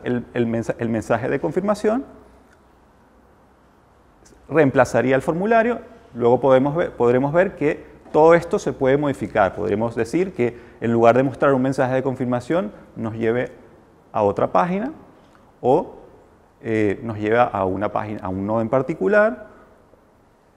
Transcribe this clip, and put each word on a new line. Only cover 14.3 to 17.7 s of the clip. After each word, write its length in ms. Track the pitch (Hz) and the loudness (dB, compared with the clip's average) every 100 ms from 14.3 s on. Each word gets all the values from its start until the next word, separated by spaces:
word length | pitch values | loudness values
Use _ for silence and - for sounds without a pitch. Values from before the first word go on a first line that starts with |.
| 98 127 | 0 0
página 400 | 185 180 190 254 320 - - _ _ _ _ | 0 0 -2 -6 -10 -20 -20 _ _ _ _
o, 340 | 123 151 - - - - - _ _ _ | 0 0 0 -10 -20 -20 -20 _ _ _
eh, 380 | 117 110 104 95 | -4 0 0 -2
nos 160 | 113 104 | -6 -6
lleve 200 | 107 117 | 0 2
a 240 | 120 101 | 2 0
una 300 | 95 | -2